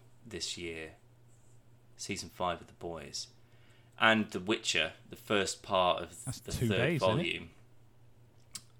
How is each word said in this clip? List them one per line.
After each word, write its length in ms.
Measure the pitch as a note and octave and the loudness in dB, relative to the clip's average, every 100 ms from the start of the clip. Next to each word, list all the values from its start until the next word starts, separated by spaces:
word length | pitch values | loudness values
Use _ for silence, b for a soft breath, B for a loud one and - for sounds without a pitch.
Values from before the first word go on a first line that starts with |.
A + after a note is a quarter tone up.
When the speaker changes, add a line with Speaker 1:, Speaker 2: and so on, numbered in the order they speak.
| - - A#2+ | -18 -20 -14
Speaker 1:
this 300 | F#2 - - | -8 -8 -6
year. 360 | E2+ D#2+ D#2+ - - - - - - - - - - - | -8 -8 -10 -14 -20 -20 -20 -20 -20 -20 -20 -20 -20 -16
Season 320 | - G2 E2+ | -8 -8 -8
five 300 | - F2+ E2+ | -4 -2 -2
of 40 | - | -8
The 40 | |
Boys. 520 | - F2 E2 D2 - - - b b b b b - | -12 -10 -10 -10 -12 -12 -16 b b b b b 4
And 320 | A2 A2 G#2 | 6 6 2
The 100 | G2+ | -4
Witcher, 520 | F2+ - - E2+ D#2+ - - | -2 -2 2 0 0 -4 -18
the 60 | - | -18
first 460 | - G#2+ F#2+ - | 0 2 2 -2
part 400 | - G2 F2+ E2+ | 0 4 4 2
of 220 | F2 - | -2 -10
Speaker 2:
That's 160 | - - | -10 -8
Speaker 1:
the 120 | - | -6
Speaker 2:
two 160 | - A#2+ | -2 2
Speaker 1:
third 80 | F#2+ | 2
Speaker 2:
days, 240 | C3+ E3 | 2 4
isn't 80 | F#2+ | 4
it? 40 | |
Speaker 1:
volume. 360 | F2+ F2 E2+ E2 - - - - - - - - - - - - - | 4 0 -4 -8 -18 -20 -20 -20 -20 -20 -20 -20 -20 -18 -16 -16 -10